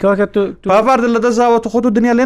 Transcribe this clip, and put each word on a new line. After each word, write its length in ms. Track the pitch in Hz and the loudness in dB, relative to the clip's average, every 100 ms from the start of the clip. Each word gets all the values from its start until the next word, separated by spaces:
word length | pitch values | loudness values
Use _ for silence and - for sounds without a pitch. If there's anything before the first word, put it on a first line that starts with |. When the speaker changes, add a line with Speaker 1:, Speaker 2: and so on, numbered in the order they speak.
Speaker 1:
کاکە 240 | 196 196 202 | -2 0 -2
تۆ، 80 | 208 196 - | -2 -4 -6
تۆ 60 | 196 | 0
Speaker 2:
پاڤار 260 | 196 220 262 233 | 0 2 0 0
لە 60 | 233 240 | 0 0
دەزاوە، 320 | 226 240 233 | 0 0 0
تۆ 60 | 233 | -2
خۆ 60 | 233 | -2
تۆ 60 | 240 214 | 0 0
دنیا 160 | 240 | 0
لێ 60 | 240 | 2